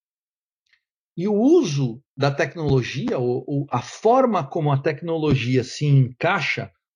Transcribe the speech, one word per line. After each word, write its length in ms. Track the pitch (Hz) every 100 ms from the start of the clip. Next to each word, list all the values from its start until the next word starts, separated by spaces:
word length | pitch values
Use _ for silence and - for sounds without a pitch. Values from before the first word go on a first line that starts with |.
| _ _ _ _ _ _ _ _ _ _ _ -
E 100 | 185
o 80 |
uso 680 | 208 247 349 233 143 131 113 _ -
da 140 | 139
tecnologia, 880 | 139 160 170 151 135 113 123 247 180
ou, 260 | 123 127 -
ou 200 | 143 139
a 100 | 120
forma 680 | - - 214 254 262 196 143
como 240 | 180 147
a 80 | 139
tecnologia 880 | 160 147 170 165 151 131 117 131
se 220 | 113 - 147
encaixa 840 | 139 123 127 165 190 139 - 101 _ _